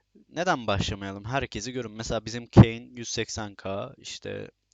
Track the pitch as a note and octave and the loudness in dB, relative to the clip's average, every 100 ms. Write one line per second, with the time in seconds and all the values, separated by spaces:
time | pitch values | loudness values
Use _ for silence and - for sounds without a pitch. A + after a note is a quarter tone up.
0 | _ - - - F3+ D3+ G#2+ G2 - G2+ | _ -20 -10 -2 2 2 2 2 0 -2
1 | G2 G2 G#2+ C3+ B2+ A2 A2 B2+ A2+ G#2+ | -6 -8 -4 -2 -2 -6 -6 -6 -6 -8
2 | A2 A2+ G#2+ A#2+ A#2 - A#2 A#2 B2 B2 | -4 -4 -4 -8 4 8 8 8 -10 -12
3 | A#2 - A2 - G#2 G2 F#2+ G2 B2+ C3 | -6 -4 -4 -4 -10 -8 -6 -6 -6 -10
4 | - - G2+ G2+ - - _ | -14 -12 -10 -10 -10 -16 _